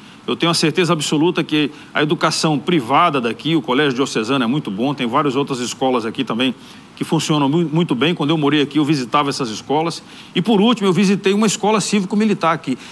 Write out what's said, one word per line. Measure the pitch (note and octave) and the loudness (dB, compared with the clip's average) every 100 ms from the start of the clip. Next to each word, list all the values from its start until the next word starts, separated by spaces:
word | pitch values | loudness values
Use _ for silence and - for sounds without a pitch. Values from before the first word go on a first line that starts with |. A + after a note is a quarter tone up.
| - - | -20 -12
eu | - A#2 | -8 -2
tenho | E3 | 0
a | |
certeza | E3 D#3+ D3+ E3+ | 0 0 2 0
absoluta | E3+ C#3+ D3+ E3 F3 | 0 0 0 2 0
que | D#3+ D3+ D3 - - | -2 -2 -2 -6 -8
a | - | -2
educação | D3+ E3 E3 D#3 E3 D3 | 0 0 0 0 0 0
privada | - F3 A#2 C#3+ F3 C#3+ | 0 0 2 2 2 2
daqui, | A#2 A2 C#3+ D#3+ | -2 -4 0 0
o | |
Colégio | B2 B2 D3 | 0 0 2
Diocesano | B2 C3 B2+ A2 C3+ | 0 -2 -2 0 0
é | A2+ | 0
muito | C#3+ D3 | -2 -2
bom, | G2 C3 | -2 -2
tem | C#3 B2 | -2 -2
várias | C3+ D3+ | 0 0
outras | B2+ C#3 B2+ | 0 -2 -4
escolas | A#2+ - C3+ B2+ A2 | -6 -2 0 0 -2
aqui | G#2+ | -4
também | B2+ A2 C3 A#2 - - - | -4 -2 -2 -2 -10 -20 -16
que | - | -10
funcionam | - D#3+ - D3+ C#3 | -2 -2 0 0 2
mu-, | D#3+ E3 | 2 0
muito | D#3 F3 B2+ | 0 0 0
bem. | F#3+ | 0
Quando | F3 D3 | 0 0
eu | E3 | 0
morei | C#3 D3+ | 2 2
aqui, | C#3 C#3+ | 2 0
eu | |
visitava | D3 D#3 A#2+ D3 C#3+ | 2 0 0 0 0
essas | C3 B2 | -2 -4
escolas. | G2+ - C#3+ E3 D#3+ - - - | -6 -4 -2 -2 -6 -12 -20 -8
E, | - | -4
por | F3+ A3 | 2 4
último, | A3 B3 G3 | 4 4 2
eu | |
visitei | F3 G3 G3+ G3 | 2 2 2 2
uma | G3+ A3 | 2 2
escola | - G3 A3 | 0 0 0
cívico-militar | - G#3 F#3 G#3 G#3+ F#3+ E3 | 0 -2 0 0 2 2 0
aqui. | D#3+ - B2+ - | 0 -2 -8 -10